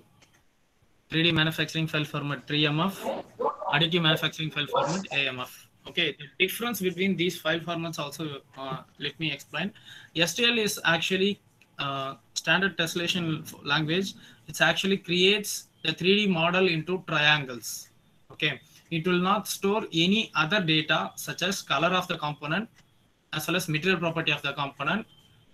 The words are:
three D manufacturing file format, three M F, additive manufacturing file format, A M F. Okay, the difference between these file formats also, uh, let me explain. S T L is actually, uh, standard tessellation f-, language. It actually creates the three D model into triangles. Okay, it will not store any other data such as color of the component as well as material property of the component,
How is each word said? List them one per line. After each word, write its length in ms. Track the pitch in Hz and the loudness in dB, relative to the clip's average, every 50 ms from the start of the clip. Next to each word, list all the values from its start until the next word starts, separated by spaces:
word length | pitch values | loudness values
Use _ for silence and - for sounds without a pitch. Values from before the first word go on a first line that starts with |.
| - _ _ _ - _ _ _ _ _ _ _ _ _ _ _ _ _ _ _ _ - | -12 _ _ _ -20 _ _ _ _ _ _ _ _ _ _ _ _ _ _ _ _ -2
three 140 | 156 160 165 | 0 2 4
D 80 | 170 | 4
manufacturing 540 | 165 160 156 160 160 165 156 - - 160 160 | 4 4 2 2 0 -2 -4 -2 -2 -2 -2
file 200 | 156 - 151 147 | 0 0 -2 -2
format, 420 | - - 143 143 143 139 127 - | -2 -4 -6 -4 -4 -6 -6 -6
three 180 | - 147 147 151 | -2 0 2 2
M 140 | 147 147 156 | 2 2 2
F, 260 | 175 196 - - - - - - - - - - - - - - - - 143 | 0 0 -2 -4 -6 -6 -6 -6 -8 -10 -6 -4 -4 -4 -4 -4 -2 0 2
additive 280 | 147 170 160 175 175 | 2 2 2 2 2
manufacturing 480 | 165 156 160 160 165 151 - - 160 147 | 4 4 2 2 0 -2 -4 -4 -6 -4
file 160 | - 147 143 | -4 -4 -4
format, 400 | 135 160 135 139 147 170 196 190 - | 0 0 0 0 0 -2 -4 -4 -4
A 160 | 151 139 139 | -2 -2 -2
M 120 | 131 127 123 | -2 -4 -6
F. 260 | 123 - - - - _ _ _ - | -8 -10 -12 -18 -20 _ _ _ -20
Okay, 300 | 143 - 180 170 147 - | -6 -2 -2 -2 -2 -2
the 300 | - 147 135 - - 185 | -6 -12 -10 -2 0 0
difference 320 | 185 - - 233 240 220 190 | 0 0 -2 -4 -4 -2 -2
between 340 | 185 185 170 175 190 196 180 | -2 -2 -2 0 0 0 0
these 220 | 156 170 180 175 - | 0 0 -2 -2 -2
file 200 | - 156 165 170 | -2 -2 -2 -2
formats 400 | 160 175 170 165 165 165 165 165 | -2 -4 -6 -4 -6 -6 -6 -8
also, 400 | 147 147 - - 160 151 139 135 - _ - | -8 -8 -8 -8 -8 -8 -8 -10 -14 _ -14
uh, 240 | 135 135 131 131 127 - - _ - | -12 -10 -8 -8 -10 -12 -16 _ -10
let 200 | 147 147 - - | -10 -10 -6 -4
me 120 | 160 151 | -4 -4
explain. 400 | 139 - - - 147 151 175 208 - - - - - - - - - | -4 -6 -10 -8 -6 -6 -6 -6 -8 -12 -18 -20 -20 -20 -20 -8 -2
S 180 | 156 170 165 - | 0 0 0 2
T 120 | 247 233 | 2 2
L 120 | 240 240 | 2 4
is 220 | 226 208 202 - - - | 2 2 0 -2 0 2
actually, 540 | 160 170 160 160 - 190 185 190 208 196 - _ _ _ _ _ _ _ | 2 2 2 2 0 2 2 2 2 0 -2 _ _ _ _ _ _ _
uh, 380 | - 143 139 139 135 135 135 135 - _ _ - | -6 -4 -4 -4 -4 -4 -6 -8 -12 _ _ -10
standard 440 | - - 160 165 180 196 185 165 - | -4 0 2 4 4 2 2 0 0
tessellation 640 | 165 160 - 175 170 170 - 180 170 160 156 160 160 | -2 0 0 -2 -2 0 0 0 0 -2 -2 -4 -6
f-, 100 | - - - - | -10 -14 -8 -2
language. 500 | 147 143 156 156 151 165 190 190 - - - - - - - _ | 0 0 2 2 2 0 0 0 -2 -6 -12 -18 -20 -20 -20 _
It 120 | - - - | -10 0 4
actually 380 | 160 160 165 - - 190 196 | 4 4 4 4 2 0 0
creates 680 | - - - 175 180 185 190 208 214 208 - - - - - _ _ - | 0 0 0 2 4 6 6 4 4 0 -4 -6 -8 -10 -14 _ _ -4
the 100 | 160 156 | -4 -4
three 320 | - 170 185 202 208 214 | 0 2 4 4 4 4
D 60 | 190 | 4
model 360 | 180 160 165 175 180 185 190 | 2 4 2 2 4 4 4
into 360 | 180 165 156 151 180 185 180 - | 4 2 0 -2 -2 -4 -4 -4
triangles. 840 | - 160 147 147 151 151 147 135 127 123 117 - - - - - - _ _ _ _ _ _ _ - | -2 0 4 6 6 4 4 2 -2 -8 -10 -10 -10 -12 -12 -14 -18 _ _ _ _ _ _ _ -20
Okay, 300 | 110 - 156 151 127 - - _ - - - _ | -6 -2 -2 -2 -2 -4 -10 _ -20 -20 -10 _
it 140 | 170 160 160 | -4 -2 0
will 140 | 180 180 180 | 2 2 2
not 280 | 180 185 208 214 196 | 4 2 2 0 0
store 360 | - - - 202 196 208 220 - - 170 | -4 -6 -2 0 0 0 0 -2 0 2
any 380 | 165 170 185 202 226 220 - - | 2 4 4 4 2 0 0 0
other 260 | 151 156 156 208 214 | 0 0 2 0 0
data 500 | 175 160 156 156 151 156 160 175 196 - - | 2 2 2 2 2 2 0 0 0 -2 -8
such 260 | - - 151 135 - | -10 -10 -8 -6 -4
as 200 | 170 185 190 - | -2 -2 -2 -4
color 280 | - - 147 139 165 180 | -2 -2 0 2 2 2
of 180 | 185 180 180 | 2 0 0
the 100 | - 175 | -2 -4
component 520 | - 151 147 147 - 151 147 160 196 233 - _ - _ _ _ _ _ _ _ _ _ _ - | -4 -4 -4 -4 -4 -4 -2 -2 -2 -2 -6 _ -20 _ _ _ _ _ _ _ _ _ _ -8
as 140 | 156 - | -4 -2
well 100 | - 170 | 0 0
as 100 | 180 170 | 0 0
material 320 | 156 151 151 165 190 185 165 | -2 -2 0 2 0 2 2
property 320 | 170 165 165 160 - 151 | 0 -2 -2 0 0 0
of 100 | 147 147 | 0 0
the 120 | - 143 135 | -2 -4 -4
component, 520 | 147 143 135 - - 139 156 180 220 - - _ _ _ _ _ _ _ _ | -4 -4 -6 -6 -4 -2 -2 -2 -2 -4 -8 _ _ _ _ _ _ _ _